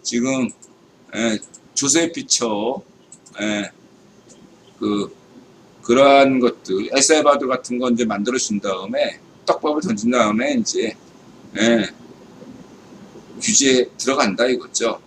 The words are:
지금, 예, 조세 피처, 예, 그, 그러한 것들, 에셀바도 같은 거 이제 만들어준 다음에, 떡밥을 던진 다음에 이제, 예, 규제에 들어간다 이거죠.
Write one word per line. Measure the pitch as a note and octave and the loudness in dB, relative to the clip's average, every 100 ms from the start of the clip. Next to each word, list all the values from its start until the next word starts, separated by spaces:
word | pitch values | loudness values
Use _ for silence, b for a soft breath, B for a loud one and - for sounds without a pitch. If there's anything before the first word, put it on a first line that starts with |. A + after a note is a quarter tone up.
지금, | - A#2+ B2+ C3 A#2+ - - _ _ _ - G#2 | -4 -2 -2 -2 -4 -6 -20 _ _ _ -14 -4
예, | A#2 G#2+ - - - | -2 -4 -8 -20 -10
조세 | - C#3 D#3 E3+ | -4 0 0 0
피처, | D#3 - - A#2 G#2 A2+ C3+ - _ _ - - - | -6 -4 -2 -2 -2 -4 -6 -12 _ _ -20 -20 -8
예, | G#2 G#2 G2+ _ - - - - - - - - - - | -4 -4 -6 _ -20 -20 -20 -20 -20 -20 -20 -20 -20 -8
그, | G#2 G2+ G2 - - - - - - - | -4 -4 -6 -12 -20 -20 -20 -20 -20 -16
그러한 | - A#2+ C#3 C#3 C3+ C3 | 0 6 8 8 6 4
것들, | A#2+ - - F#2+ A2+ C3+ | 0 -2 -4 -4 0 0
에셀바도 | C3+ D#3 D3 C#3 C3 | 4 4 4 2 0
같은 | B2+ - B2 | -4 -4 -4
거 | B2+ | 0
이제 | A#2 A2+ | 0 0
만들어준 | G2+ G#2 B2+ - G2+ | -2 -2 -2 -2 -4
다음에, | G2+ F#2 G2 C3+ B2 - - - - | -4 -6 -6 -4 -4 -6 -20 -10 -2
떡밥을 | - D#3 D3 | -2 0 -2
던진 | F#3 G#2 A2+ | -2 -2 0
다음에 | B2+ - G#2+ C#4 - | 2 2 0 -2 -2
이제, | - - - - - - - - - - | -2 -4 -6 -8 -20 -20 -20 -20 -16 -4
예, | A2+ A#2 G2 - - - - - - - - - - - - - - - | 0 0 -2 -10 -20 -20 -20 -20 -20 -20 -20 -20 -20 -20 -20 -20 -20 -8
규제에 | - G#2 C3+ B2+ A#2+ - | -2 2 4 2 0 -4
들어간다 | - C3+ A#2 F#2+ B2+ | -4 0 0 0 0
이거죠. | B2 - - A#2 - | -2 -4 -4 -4 -4